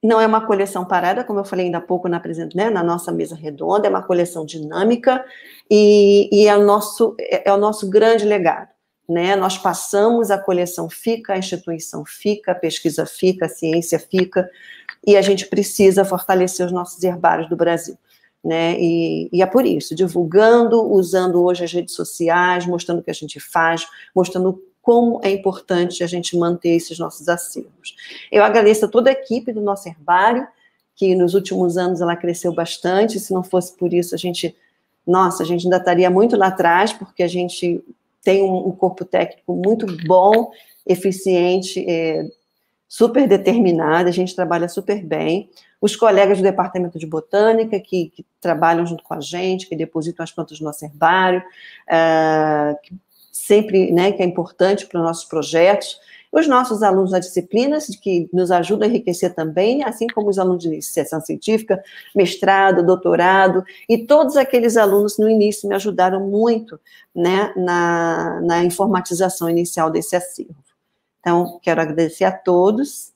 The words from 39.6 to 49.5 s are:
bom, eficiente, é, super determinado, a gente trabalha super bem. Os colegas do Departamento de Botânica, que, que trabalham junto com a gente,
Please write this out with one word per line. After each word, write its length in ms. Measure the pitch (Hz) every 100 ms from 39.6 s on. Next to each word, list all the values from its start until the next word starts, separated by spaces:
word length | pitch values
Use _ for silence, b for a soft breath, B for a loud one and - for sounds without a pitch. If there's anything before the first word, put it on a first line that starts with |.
| 185 226 220 165 160
bom, 440 | 185 190 220 233 b b b -
eficiente, 1000 | 180 190 190 190 180 175 185 185 190 180
é, 400 | 165 165 160 156 - _ _ _ _ _
super 400 | - 226 233 269
determinado, 800 | 196 196 233 190 165 156 165 180
a 40 |
gente 220 | 175 180
trabalha 320 | - 175 170 175
super 380 | 185 190 208
bem. 460 | 165 156 156 175 208 b b b
Os 160 | 208
colegas 440 | - 226 196 196 196
do 60 |
Departamento 540 | 190 190 180 185 175 165
de 80 | 160
Botânica, 720 | 160 - 202 220 226 220 208
que, 300 | 190 185 165
que 100 | - - _
trabalham 460 | 175 160 165 170 170
junto 180 | 165
com 80 | _
a 80 | 151
gente, 460 | 143 175 185